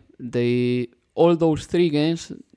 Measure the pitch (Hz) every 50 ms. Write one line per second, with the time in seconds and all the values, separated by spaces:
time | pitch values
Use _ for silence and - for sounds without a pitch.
0 | - _ _ - 127 120 113 123 120 120 123 123 123 123 123 123 120 120 _ _
1 | _ _ _ - 165 170 170 160 165 165 151 143 - - - 175 175 170 147 147
2 | 151 160 170 165 - - - - - _ _